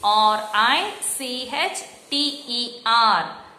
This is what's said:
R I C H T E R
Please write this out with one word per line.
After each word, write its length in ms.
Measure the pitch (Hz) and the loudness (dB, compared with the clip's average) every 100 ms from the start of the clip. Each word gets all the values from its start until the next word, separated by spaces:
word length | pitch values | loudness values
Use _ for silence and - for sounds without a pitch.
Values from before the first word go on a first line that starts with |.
R 440 | 208 214 214 214 - | 2 4 4 2 0
I 400 | 208 233 294 415 403 | 2 4 2 0 -6
C 500 | - - 262 247 254 | -8 -6 -6 -8 -6
H 320 | 285 370 - - - - | -4 -4 -4 -12 -20 -6
T 340 | 285 294 285 - | -2 -2 -4 -8
E 360 | 240 240 - | -6 -6 -6
R 540 | 226 233 226 185 160 - - | 0 4 4 4 0 -10 -20